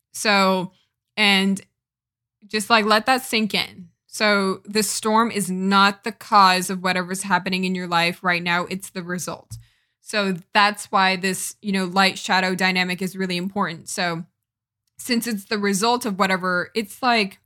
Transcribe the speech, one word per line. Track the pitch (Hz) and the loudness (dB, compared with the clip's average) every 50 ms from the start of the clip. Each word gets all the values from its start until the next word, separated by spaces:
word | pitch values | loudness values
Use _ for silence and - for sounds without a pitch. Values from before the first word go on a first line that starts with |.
| _ _ | _ _
So, | - - - 220 202 196 196 190 190 185 175 185 _ _ _ _ _ _ _ _ - | -10 -4 0 2 4 4 4 4 2 0 -2 -6 _ _ _ _ _ _ _ _ -4
and | 208 214 202 196 190 196 196 196 196 - _ _ _ _ _ _ _ _ _ _ _ _ _ _ _ _ | 0 2 4 4 4 2 2 0 -2 -6 _ _ _ _ _ _ _ _ _ _ _ _ _ _ _ _
just, | 202 - 214 202 - | -6 -6 -4 0 2
like, | 233 220 208 | 2 2 4
let | 214 214 220 220 | 4 2 2 2
that | - 262 247 - | 2 0 0 0
sink | - - 220 220 196 - | -2 -2 -2 -2 0 -2
in. | 180 - - - - 180 - _ _ _ | -4 -4 -4 -8 -20 -20 -20 _ _ _
So | _ - - 220 214 208 202 196 190 185 - - | _ -6 0 2 2 2 2 2 0 -2 -4 -8
the | - 202 220 208 | -4 -2 -2 -2
storm | - - - - 220 214 220 233 226 | -2 -4 -4 -2 2 2 2 2 2
is | - 202 196 185 | 0 -4 -4 -4
not | 185 185 190 196 202 196 196 202 208 - - | -4 -2 0 2 4 4 4 4 2 -2 -8
the | 233 | -10
cause | 208 - - - 226 208 190 185 185 185 185 - | -10 -10 -4 4 6 6 8 8 6 2 0 -4
of | 196 185 175 | -6 -4 -2
whatever's | 185 185 185 180 175 190 190 - | -2 -2 -2 -4 -6 -8 -8 -2
happening | 196 180 180 185 196 185 185 185 | 0 0 0 0 0 -2 -2 0
in | 185 185 | -2 -2
your | 180 180 175 | -2 -4 0
life | 170 170 170 170 180 - | 0 2 2 2 0 -2
right | - 180 175 170 | -2 0 0 0
now. | 175 175 170 175 175 | 0 0 0 -2 -2
It's | - 190 190 - - | -4 -8 -10 -10 -10
the | - 190 | -12 -10
result. | 175 175 180 180 - - - - - - - - - _ _ _ _ _ _ _ | -8 -6 -6 -6 -6 -8 -10 -12 -12 -16 -18 -18 -18 _ _ _ _ _ _ _
So | _ - - 214 202 196 185 170 - _ | _ -4 -2 0 0 0 -2 -4 -6 _
that's | - 214 202 208 208 - - - | 2 4 4 4 2 -2 -8 -2
why | - 196 190 185 190 | 2 2 4 4 2
this, | 185 185 190 185 190 - - - _ | 0 -2 -4 -4 -4 -6 -10 -10 _
you | - 208 | -6 -4
know, | 196 196 190 | -2 -2 -2
light | 180 175 196 190 190 185 - | 0 2 2 2 2 2 -2
shadow | - - 190 185 185 185 185 | -4 0 0 2 2 0 0
dynamic | 180 190 185 185 185 185 180 180 165 | 0 0 0 0 0 0 -2 -2 -4
is | 190 180 190 | -6 -6 -4
really | 190 190 185 180 | -4 -4 -4 -2
important. | 175 175 196 - 202 190 160 135 - - - | -4 -4 -4 -4 -4 -4 -4 -4 -10 -12 -10
So | - - 185 175 170 165 180 _ _ _ _ _ _ _ _ _ _ _ _ _ _ | -6 -4 -4 -4 -4 -6 -8 _ _ _ _ _ _ _ _ _ _ _ _ _ _
since | - - - 240 233 220 | -12 -6 -2 -2 -2 -2
it's | 233 226 196 - | -4 -6 -6 -6
the | - 226 208 | -6 -4 -2
result | 202 202 196 180 214 233 240 240 254 | 0 0 0 0 0 0 0 0 -2
of | 233 190 180 | -4 -2 0
whatever, | 202 185 190 180 180 185 180 180 170 - - | 0 0 0 0 -2 -2 -2 -2 -4 -4 -6
it's | 220 226 - - - | -8 -6 -8 -8 -2
like, | 269 247 233 226 202 196 - _ _ | 0 2 2 2 2 -2 -4 _ _